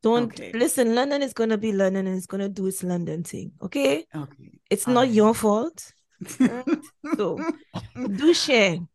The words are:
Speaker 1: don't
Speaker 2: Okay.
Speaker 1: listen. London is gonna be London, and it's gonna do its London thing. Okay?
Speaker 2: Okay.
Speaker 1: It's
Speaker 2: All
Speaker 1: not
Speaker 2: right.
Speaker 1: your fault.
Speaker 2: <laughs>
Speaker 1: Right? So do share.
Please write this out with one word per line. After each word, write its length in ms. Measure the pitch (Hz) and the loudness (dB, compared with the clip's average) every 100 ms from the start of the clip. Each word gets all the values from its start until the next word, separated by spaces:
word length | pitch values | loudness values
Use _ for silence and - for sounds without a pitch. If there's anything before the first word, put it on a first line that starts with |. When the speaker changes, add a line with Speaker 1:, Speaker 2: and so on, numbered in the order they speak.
Speaker 1:
don't 300 | 220 233 233 | 2 2 0
Speaker 2:
Okay. 200 | - 90 | -8 -10
Speaker 1:
listen. 400 | 226 320 - 233 | 0 0 2 2
London 260 | 233 277 285 | 2 0 0
is 140 | 277 | -2
gonna 240 | - 226 220 | -2 0 0
be 140 | 220 | 0
London, 340 | 196 190 190 190 | 2 2 2 -2
and 100 | 185 | -4
it's 80 | |
gonna 240 | 185 196 196 | -6 -6 -6
do 160 | 196 190 | -4 -4
its 140 | 185 | -4
London 400 | 180 180 170 156 | -4 -4 -4 -6
thing. 300 | 175 - 180 - | -8 -10 -12 -12
Okay? 460 | 185 277 269 294 - 156 | -8 -2 0 -2 -4 -12
Speaker 2:
Okay. 440 | 139 - - - _ | -12 -16 -20 -20 _
Speaker 1:
It's 180 | 196 - | -4 2
Speaker 2:
All 60 | |
Speaker 1:
not 60 | 247 | 2
Speaker 2:
right. 100 | 262 | 4
Speaker 1:
your 220 | 214 208 | 6 4
fault. 580 | 226 220 208 294 330 - _ _ _ | 4 2 2 -2 -8 -20 _ _ _
Speaker 2:
<laughs> 200 | - - | -16 0
Speaker 1:
Right? 240 | 254 240 254 320 - _ 294 330 | 0 0 -2 -4 -4 _ -6 -2
So 220 | 202 170 320 320 _ - - - 247 196 | -2 -2 -6 -8 _ -14 -14 -8 -6 2
do 160 | 302 | 4
share. 460 | 339 - 247 196 170 170 | 4 4 4 4 0 -8